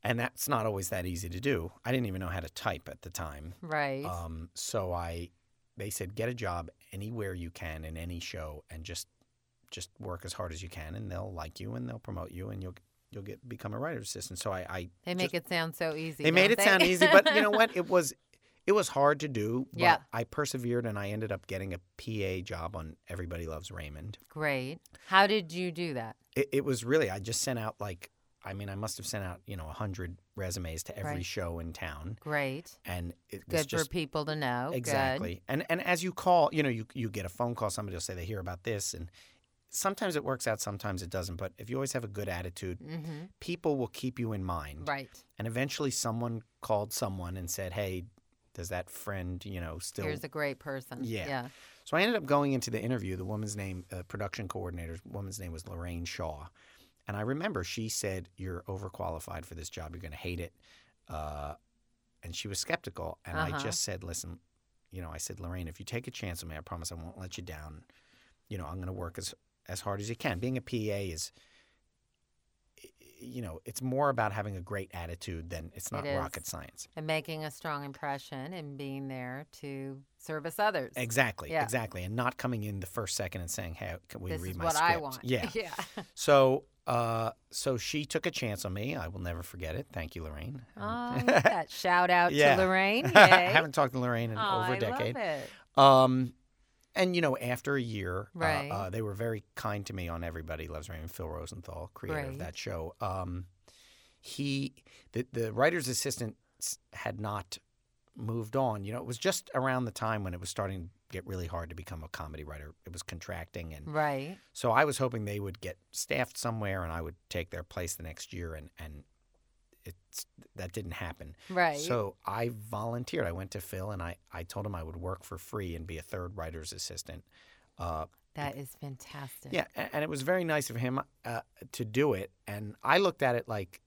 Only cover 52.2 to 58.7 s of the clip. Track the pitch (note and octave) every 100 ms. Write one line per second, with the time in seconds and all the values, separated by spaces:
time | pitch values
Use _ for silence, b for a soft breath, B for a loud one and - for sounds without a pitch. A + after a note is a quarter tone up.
52.2 | C#3+ C#3+ C#3+ C3 A#2 A2+ A#2 B2 G2 F#2
53.2 | F#2 G#2+ G#2+ G#2 F#2+ F2+ F2+ F#2 F2 G2+
54.2 | G2+ - F#2+ F#2+ F2+ F2 E2 E2 - G2+
55.2 | G2 G2 F#2 E2 E2+ F2 F2 E2+ E2+ -
56.2 | E2 D2+ D#2 _ b b b b - G#2
57.2 | G#2+ C#3 F#3+ C#3 F2+ - A2 - G#2 F#2+
58.2 | E2+ _ F#2 F2 -